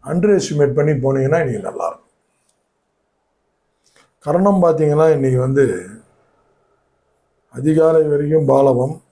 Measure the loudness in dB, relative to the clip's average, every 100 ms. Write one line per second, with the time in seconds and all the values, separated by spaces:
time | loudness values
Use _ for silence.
0 | -4 -2 2 0 0 0 0 0 0 0
1 | 0 0 0 -2 -2 -6 -8 -8 -8 -10
2 | _ _ _ _ _ _ _ _ _ _
3 | _ _ _ _ _ _ _ _ _ _
4 | _ _ -4 0 2 2 2 2 0 2
5 | 2 2 0 0 0 0 0 -2 -12 -20
6 | _ _ _ _ _ _ _ _ _ _
7 | _ _ _ _ _ -6 -2 2 2 2
8 | 0 -2 0 0 2 2 2 2 -4 -8
9 | _